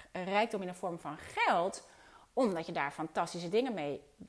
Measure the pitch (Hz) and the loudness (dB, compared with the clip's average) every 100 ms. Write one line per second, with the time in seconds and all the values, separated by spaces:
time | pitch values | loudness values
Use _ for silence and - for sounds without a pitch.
0 | - 185 185 202 226 202 185 185 185 170 | -10 -6 0 2 2 0 -6 -6 -6 -4
1 | 143 156 - 415 466 190 185 - - - | -8 -10 -8 0 4 4 4 -2 -16 -20
2 | - - - 240 233 170 165 170 143 - | -20 -20 -6 2 2 2 -2 -2 -2 -2
3 | 160 202 170 170 170 214 262 190 147 135 | -4 -2 -2 -2 0 2 2 -2 -4 -4
4 | - _ | -8 _